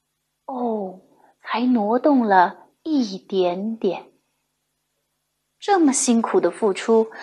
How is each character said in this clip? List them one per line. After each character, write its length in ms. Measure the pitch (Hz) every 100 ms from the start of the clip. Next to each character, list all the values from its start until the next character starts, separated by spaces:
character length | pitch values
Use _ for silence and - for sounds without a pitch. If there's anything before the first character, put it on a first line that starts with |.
| _ _ _ _ -
哦， 560 | 254 240 214 185 185 _ _ _ _
才 200 | - 220
挪 360 | 254 240 208 247
动 260 | 311 269
了 440 | 220 185 180 - - _
一 340 | 320 294 214 190
点 580 | - 190 180 180 214 226
点。 360 | - - - _ _ _ _ _ _ _ _ _ _ _ _ _ _ _
这 220 | - 381
么 120 | 294
辛 300 | 254 - 226
苦 180 | 220 185
的 120 | 170
付 200 | - 214
出， 400 | 185 - 226 220 -